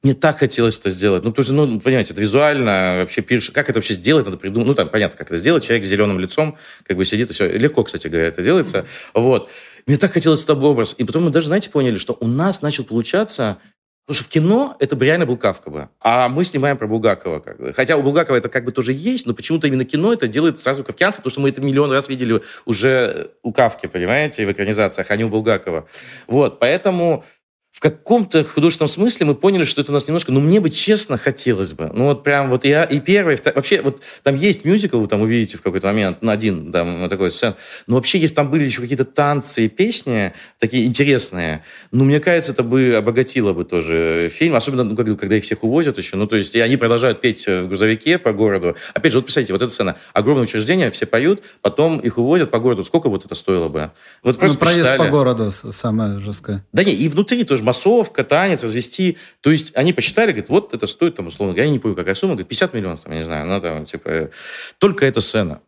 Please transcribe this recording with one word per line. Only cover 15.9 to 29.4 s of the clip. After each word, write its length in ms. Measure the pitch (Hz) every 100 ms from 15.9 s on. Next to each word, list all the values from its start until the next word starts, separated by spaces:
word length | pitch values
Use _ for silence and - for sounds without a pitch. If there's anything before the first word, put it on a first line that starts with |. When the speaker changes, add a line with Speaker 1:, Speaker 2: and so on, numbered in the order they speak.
| _
Speaker 1:
А 300 | 113 120 123
мы 140 | 135 180
снимаем 320 | 143 139 139
про 100 | 110
Булгакова. 540 | 110 110 95 92 78
Как 180 | - -
бы. 140 | 65
Хотя 220 | 73 131 156
у 40 |
Булгакова 360 | 135 147 160 127
это 100 | 117
как 160 | - 120
бы 60 |
тоже 200 | 120 120
есть, 340 | 135 185 254 -
но 60 | 110
почему-то 320 | - 165 151
именно 160 | 131 127
кино 280 | 147 190
это 140 | 233 120
делает 300 | 113 165 -
сразу 240 | - 139
кавказцем, 380 | 135 - 185 208
потому 100 | 131
что 100 | 135
мы 80 | 139
это 120 | 135
миллион 300 | 139 135 147
раз 180 | 135 135
видели 320 | 131 123 110 - - -
уже 680 | 107 123 131 117 78 - _
у 80 | -
Кафки, 340 | 113 120 - 90
понимаете, 600 | 92 87 127 151 - 104
в 40 |
экранизациях, 600 | 101 98 107 104 - 92
а 40 | 104
не 100 | 113
у 40 |
Булгакова. 580 | 107 107 101 - 82 82 - - - -
Вот, 300 | 123 139 -
поэтому 640 | 120 170 196 180 170 160 - _ _ _ _
в 100 | -
каком-то 640 | 156 151 - 240 190 160
художественном 460 | 151 - 156 165 151
смысле 380 | - 220 - 156
мы 80 |
поняли, 280 | 131